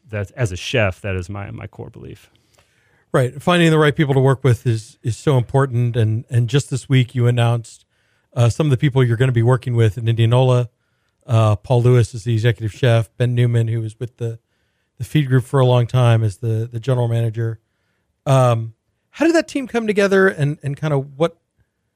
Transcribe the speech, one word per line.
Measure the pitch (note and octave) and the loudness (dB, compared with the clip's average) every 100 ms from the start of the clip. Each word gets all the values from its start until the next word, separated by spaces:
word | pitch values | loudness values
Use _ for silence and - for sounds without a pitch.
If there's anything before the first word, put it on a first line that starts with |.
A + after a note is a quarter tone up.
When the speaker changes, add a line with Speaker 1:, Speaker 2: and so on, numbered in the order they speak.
| - | -12
Speaker 1:
that's, | G#2+ G2 | -10 -8
as | - A2 | -6 -6
a | F2+ | -6
chef, | - B2+ G2+ - | -4 0 0 -2
that | G2+ F#2 | -8 -8
is | F2+ | -8
my, | G2+ G2+ | -12 -12
my | A2 G2+ | -14 -16
core | - A#2 | -16 -18
belief. | A2 - G#2+ _ _ _ _ _ _ _ _ _ | -18 -20 -20 _ _ _ _ _ _ _ _ _
Speaker 2:
Right. | D3 B2 C#3+ | -2 -2 -2
Finding | - F3 E3 | 0 2 4
the | D#3 | 4
right | D3 C#3 | 2 2
people | C#3 C3+ | 0 2
to | |
work | C3+ C3 | 2 2
with | C#3 A2 B2+ | 0 0 0
is, | A2+ - - | -4 -6 -12
is | B2 - | -8 -4
so | D#3 C3 | 0 0
important. | A2+ C3+ C3+ A#2+ A#2+ A#2 | 0 0 0 -2 -2 0
And, | A2 A2 - | 0 -2 -2
and | A#2+ A#2 | -2 0
just | C#3 - | -2 -2
this | C3 - | -8 0
week, | C3 A#2+ | 0 0
you | B2 A#2+ | 0 0
announced, | A#2+ A#2 A#2 A2+ - _ _ _ _ _ | 2 0 -2 -6 -20 _ _ _ _ _
uh, | - A#2 | 0 0
some | - D3+ | 2 0
of | |
the | C3 | 0
people | D3 C3 | 0 0
you're | B2 A2+ | 0 0
gonna | C3 | 0
be | A#2 | 2
working | A#2 B2+ B2 A#2 | 2 0 0 0
with | A2 A#2+ | 0 0
in | A2+ | -4
Indianola. | A2+ A2+ B2 B2+ B2 B2 _ _ _ _ _ - | 0 2 2 2 2 -2 _ _ _ _ _ -2
Uh, | A2+ G#2+ G#2 | 2 2 0
Paul | - A#2+ | 0 2
Lewis | B2 B2 A2 A#2 | 4 4 2 -4
is | |
the | A#2+ | -4
executive | A2+ A#2+ A2 A2 | 0 0 -2 -6
chef. | - B2 A#2 A2 - | -2 2 2 0 -4
Ben | B2 A#2+ | -2 0
Newman, | B2 A#2 A2+ | 0 0 -2
who | A#2 | -4
was | A2 - | -6 -10
with | A#2+ - | -14 -10
the, | A#2 A2+ _ _ _ _ _ - | -10 -10 _ _ _ _ _ -14
the | - | -4
feed | D#3 C3+ | -2 2
group | B2+ - | 0 2
for | C#3 | 0
a | B2+ | 2
long | B2 A2+ | 2 2
time, | C3 A#2+ A2+ | 2 2 2
is | A2 - | 0 -4
the, | A2+ A2 A#2 | -4 -4 -6
the | A#2 | -8
general | A2+ B2 A#2 | -4 -2 0
manager. | A#2 A#2 A2 A2+ A2 _ _ _ _ _ _ C#3+ | -2 -2 -4 -6 -8 _ _ _ _ _ _ 0
Um, | C3+ B2 A2+ A2+ - _ _ _ - | 2 2 0 -4 -14 _ _ _ -2
how | D#4+ | 2
did | E4 | 2
that | D#4 | 0
team | C#4+ B3 | -6 -6
come | A#3 A3 | -6 -2
together | G3+ G3+ F#3+ F#3+ | 0 2 4 2
and, | - C#3+ D#3 | 0 -4 -4
and | C#3 C#3+ | -8 -6
kinda | D#3 C#3 | -4 -4
what? | C#3+ C3+ E3 - _ _ _ _ _ | -4 -4 -4 -6 _ _ _ _ _